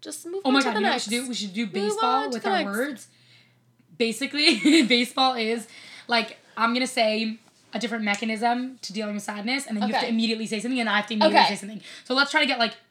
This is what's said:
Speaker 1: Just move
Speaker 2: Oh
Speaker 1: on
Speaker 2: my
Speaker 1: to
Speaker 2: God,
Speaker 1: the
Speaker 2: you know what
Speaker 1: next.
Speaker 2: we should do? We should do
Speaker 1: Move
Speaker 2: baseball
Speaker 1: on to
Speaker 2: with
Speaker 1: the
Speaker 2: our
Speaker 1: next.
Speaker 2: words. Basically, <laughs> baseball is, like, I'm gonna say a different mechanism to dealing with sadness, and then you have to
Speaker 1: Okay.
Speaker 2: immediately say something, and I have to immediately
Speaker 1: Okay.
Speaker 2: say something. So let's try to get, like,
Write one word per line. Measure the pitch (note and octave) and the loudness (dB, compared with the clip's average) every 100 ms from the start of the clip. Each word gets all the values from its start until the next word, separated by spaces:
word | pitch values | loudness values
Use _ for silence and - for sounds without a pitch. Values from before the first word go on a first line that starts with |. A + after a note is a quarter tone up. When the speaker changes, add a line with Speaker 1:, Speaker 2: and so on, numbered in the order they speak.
Speaker 1:
Just | - - E4+ | -16 -14 -10
move | F#4+ | -4
Speaker 2:
Oh | C4+ | 2
Speaker 1:
on | |
Speaker 2:
my | C4+ | 2
Speaker 1:
to | B3+ | 2
Speaker 2:
God, | |
Speaker 1:
the | G#3+ | 0
Speaker 2:
you | |
know | C4 | 0
what | B3+ | 0
Speaker 1:
next. | G#3 | -2
Speaker 2:
we | A#3+ | -4
should | |
do? | C4 | -4
We | |
should | G#3 G3+ | -6 -6
do | F#3 | -6
Speaker 1:
Move | A3 | -4
Speaker 2:
baseball | - G#4 G#4 A4+ | -2 -2 0 0
Speaker 1:
on | A4+ | 0
to | G#4+ | 0
Speaker 2:
with | A#3 | -4
Speaker 1:
the | G4 | -2
Speaker 2:
our | F#4 | -2
Speaker 1:
next. | G3+ G#3 | -2 -4
Speaker 2:
words. | C#4+ B3+ - _ _ - _ _ _ _ _ - | -4 -6 -16 _ _ -20 _ _ _ _ _ -4
Basically, | A3+ A3 C4+ C#4+ D#4 A3+ A#3 D#4+ | -2 -2 -4 2 2 4 6 6
<laughs> | A#3+ | 6
baseball | A#3+ A#3+ - C4 | 4 2 2 0
is, | B3 A3 A#3 G#3 - - - - | 2 -2 -2 -6 -18 -20 -20 -2
like, | A#3 A3 - _ - | 0 0 -10 _ -2
I'm | A3+ | 0
gonna | B3 B3+ | 2 0
say | B3 A3 G#3+ A3 A3 _ _ _ | 2 2 2 -2 -6 _ _ _
a | A3+ | -6
different | A#3 A3+ | -4 -2
mechanism | G#3+ G3+ A3+ G#3+ A#3 B3 B3+ B3+ | -2 -2 -2 0 0 0 -4 -10
to | - | -10
dealing | F#3+ G#3 | -8 -6
with | G#3 | -6
sadness, | G3+ G#3 G#3 C4+ - | -8 -8 -4 -4 -4
and | G#3+ | -2
then | G#3 | 0
you | |
have | A#3+ | 0
to | B3 | 0
Speaker 1:
Okay. | |
Speaker 2:
immediately | A3+ A3+ A3 A3 | 0 0 -2 -4
say | A3 | -4
something, | A3+ C4 | -2 -2
and | A3 | 0
I | G3+ | 0
have | G3+ | 0
to | |
immediately | A3 - G#3 | 4 6 6
Speaker 1:
Okay. | A3+ | 4
Speaker 2:
say | G3+ | 2
something. | G3+ G#3+ - - | -8 -14 -16 -20
So | - | -4
let's | C4 C#4 | 0 2
try | D4+ | 2
to | C#4 | 2
get, | B3 | 2
like, | A3+ - _ | -2 -2 _